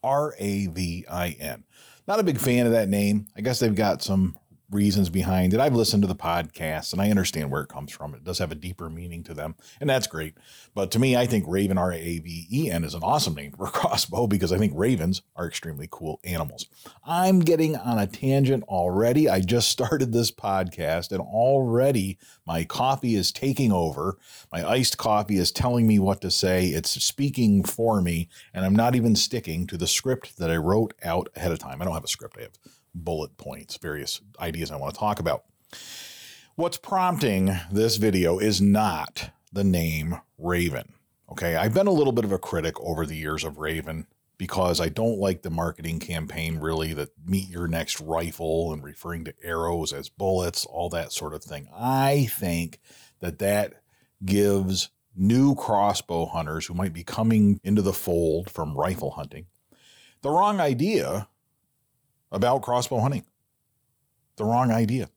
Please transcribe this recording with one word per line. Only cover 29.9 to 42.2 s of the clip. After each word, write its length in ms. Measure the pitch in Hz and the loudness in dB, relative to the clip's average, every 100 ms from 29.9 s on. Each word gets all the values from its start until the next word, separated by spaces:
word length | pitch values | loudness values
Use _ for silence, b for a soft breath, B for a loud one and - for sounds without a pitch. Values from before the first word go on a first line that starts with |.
| - 127 127 - - | -2 -2 -4 -6 -4
that 100 | 175 | 0
I 100 | 165 | 0
wrote 360 | 160 208 226 - | 2 2 0 -4
out 260 | - 85 - | -4 -4 -4
ahead 160 | - 87 | -6 -4
of 80 | 82 | -4
time. 240 | 65 65 | -8 -8
I 40 | 90 | -6
don't 80 | |
have 100 | 80 | -6
a 40 | - | -6
script. 280 | - - - | -8 -10 -16
I 40 | |
have 100 | 113 _ b b b | -18 _ b b b
bullet 440 | 85 82 80 76 _ | -12 -6 -6 -6 _
points, 400 | - 67 71 - | -14 -14 -14 -12
various 440 | 82 73 67 - _ - | -10 -8 -8 -10 _ -10
ideas 320 | 85 80 78 | -8 -6 -8
I 40 | 76 | -8
want 160 | 71 | -10
to 60 | - | -4
talk 220 | 107 104 | -4 -2
about. 240 | 82 69 _ _ _ B B B B B B B B - | -2 -4 _ _ _ B B B B B B B B -4
What's 200 | 170 - | -4 -4
prompting 800 | - 190 180 175 135 95 95 92 82 | -2 0 2 2 2 2 2 0 -2
this 280 | 98 113 101 | 2 2 4
video 420 | 107 92 85 92 | 2 4 2 4
is 200 | 104 92 | 2 4
not 720 | 101 104 107 80 - - - _ _ | 6 6 4 -2 -8 -10 -14 _ _
the 100 | 101 | -2
name 580 | 98 90 82 78 78 85 _ _ | 2 2 2 -2 -4 -6 _ _
Raven. 560 | 82 87 87 65 - _ _ _ _ | -2 0 0 -4 -10 _ _ _ _
Okay, 240 | - 85 | -6 -2
I've 180 | 165 - | 0 2
been 140 | 110 202 | 2 4
a 60 | |
little 200 | 170 139 | 4 4
bit 120 | 120 | 2